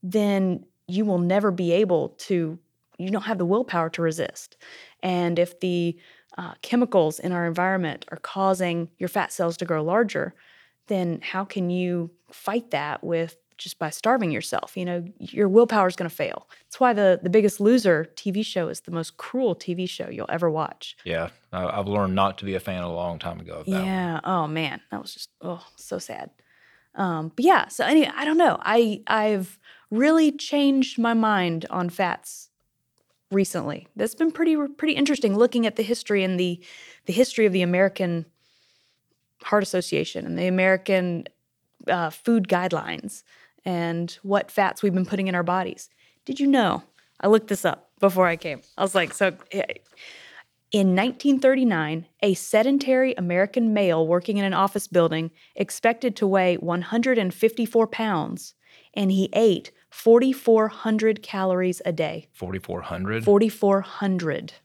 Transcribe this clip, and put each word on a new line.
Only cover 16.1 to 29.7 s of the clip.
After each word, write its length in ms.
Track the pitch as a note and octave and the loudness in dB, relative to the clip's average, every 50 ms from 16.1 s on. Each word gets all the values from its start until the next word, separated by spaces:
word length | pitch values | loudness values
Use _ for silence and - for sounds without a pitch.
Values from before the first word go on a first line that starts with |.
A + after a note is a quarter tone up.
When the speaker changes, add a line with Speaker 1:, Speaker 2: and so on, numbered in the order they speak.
| - - D3 G#2+ - - - _ - _ _ | -4 -4 -4 -4 -4 -10 -14 _ -20 _ _
Speaker 1:
That's 140 | _ - - | _ -2 2
why 100 | B3+ B3 | 2 2
the, 300 | A#3 G3+ G3+ F#3+ F#3 - - | 4 4 4 4 4 4 2
the 60 | F3+ | 2
Biggest 320 | F3 A3 G3+ G#3 G3 - | 4 4 4 4 0 2
Loser 420 | G3+ G#3 B3 B3+ G#3+ G3 E3+ D3+ D#3+ - _ | 4 4 4 4 4 4 2 2 0 -6 _
T 140 | - - G3+ | -8 -6 -4
V 120 | F3+ G#3 A3 | -4 -4 -6
show 240 | - - F#3 E3+ | -4 -4 -4 -4
is 140 | D#3 - - | -4 -6 -10
the 100 | _ - | _ -8
most 240 | E3+ E3 D#3+ - _ | -6 -6 -6 -8 _
cruel 400 | - - - - B3+ C4 A3+ E3+ | -16 -16 -8 -4 -2 0 0 -2
T 180 | - - - F3 | -2 -6 -8 -6
V 120 | F3 F#3 | -6 -6
show 240 | F3+ - - - - | -8 -8 -10 -10 -10
you'll 160 | - - - - | -8 -10 -8 -6
ever 200 | - E3+ F3 E3+ | -4 -2 -2 -2
watch. 480 | D#3 D#3+ D#3 - - _ - - - _ - | 0 -2 -4 -6 -8 _ -18 -18 -18 _ -8
Speaker 2:
Yeah, 240 | F2+ E2+ E2 E2 E2+ - _ _ _ - | -6 -4 -4 -4 -6 -10 _ _ _ -8
I, 260 | F#2 F#2 E2 - G#2 | -6 -6 -4 -4 -4
I've 80 | G2 | -4
learned 280 | G2+ G2+ G#2 G2+ F#2+ F#2 | -2 -2 -2 0 0 0
not 220 | F#2+ G2 G2 F#2+ - | 0 0 0 0 -6
to 60 | - | -8
be 100 | G2 F#2+ | -6 -6
a 40 | F#2 | -6
fan 240 | - - F#2+ F2+ F2 | -6 -6 -8 -6 -6
a 80 | F2 E2+ | -6 -6
long 240 | E2+ F2 F2 E2+ | -6 -6 -6 -6
time 220 | D#2+ - E2+ E2+ E2+ | -8 -10 -10 -10 -10
ago 140 | E2+ E2+ E2 D#2 | -14 -14 -14 -12
of 60 | - | -6
that 40 | F#3 | -4
one. 140 | F#3+ F#3+ F#3 | -4 -2 -2
Speaker 1:
Yeah. 340 | F#3+ F#3+ F#3 F3+ F3 E3 D#3+ - | -2 -4 -4 -4 -4 -6 -6 -4
Oh, 200 | - F#3+ F3 D#3+ | -4 -2 -2 -2
man. 340 | D3+ D#3 D#3+ D#3+ C#3+ - - _ _ | -2 -4 -4 -4 -6 -8 -10 _ _
That 100 | - - | -14 -12
was 120 | - - - | -12 -14 -16
just, 160 | - - - _ _ | -16 -18 -20 _ _
oh, 240 | - F3+ F3 E3+ - - _ | -12 -12 -12 -12 -14 -20 _
so 220 | - - - G3 F#3+ | -20 -14 -10 -10 -10
sad. 320 | - - - - - - _ _ _ _ _ _ _ _ _ _ _ _ _ | -10 -10 -14 -14 -14 -16 _ _ _ _ _ _ _ _ _ _ _ _ _
Um, 360 | - G3 F#3 E3+ D#3+ D#3 D#3+ _ | -6 -4 -4 -4 -6 -6 -8 _
but 100 | - A#3+ | 2 4
yeah, 220 | E4+ F#4+ C#4+ - | 4 4 4 2
so 180 | - - - - | 0 -4 -4 0
anyway, 260 | G3 C#4+ D#4+ D4 - - | 4 6 4 4 4 0
I 100 | - C#4+ | -4 -2
don't 120 | D4+ D#4 | 0 4
know. 200 | E4 F4 C#4 - - | 4 6 4 4 2
I, 420 | - - G#3+ A#3 A#3+ A3 G#3 - - | 0 2 4 4 4 2 0 -6 -2
I've 520 | - - A3 G#3+ G#3+ G#3+ G3 F#3 F3+ - _ _ - | -2 0 0 2 2 0 0 -2 -6 -12 _ _ -20